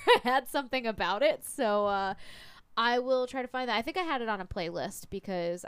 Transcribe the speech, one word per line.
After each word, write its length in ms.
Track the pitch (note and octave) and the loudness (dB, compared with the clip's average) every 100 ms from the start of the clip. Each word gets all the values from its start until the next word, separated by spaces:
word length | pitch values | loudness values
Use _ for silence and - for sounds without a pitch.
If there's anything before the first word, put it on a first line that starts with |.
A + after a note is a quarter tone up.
| - | 6
I 120 | A#4+ | 6
had 240 | A#3+ C4 B3 | 6 2 2
something 360 | D4 C4 C4 A3+ | -2 -2 -2 -2
about 380 | G3+ F3 G3+ | -2 0 4
it. 200 | D4 - - | 4 2 -2
So, 420 | - A3+ G#3 G#3 | -2 2 2 2
uh, 260 | G3 G3 G3 - - - - - - | 0 -2 -4 -10 -16 -18 -20 -8 0
I 240 | A#3 B3 | 2 2
will 260 | B3+ C4 B3+ | 2 2 0
try 140 | C4+ | -4
to 40 | B3 | -4
find 220 | B3+ B3 | -4 -2
that. 80 | A3 | -2
I 40 | |
think 140 | D4+ F4+ | -2 -2
I 40 | |
had 180 | E4+ C#4 | -2 -2
it 60 | A3+ | -2
on 120 | G3+ | -4
a 40 | F#3 | -4
playlist 600 | G#3 E3 E3+ C#3+ - - | -4 -4 -4 -6 -8 -10
because 520 | G3 - F#3 E3+ F3 | -10 -4 -2 -2 -4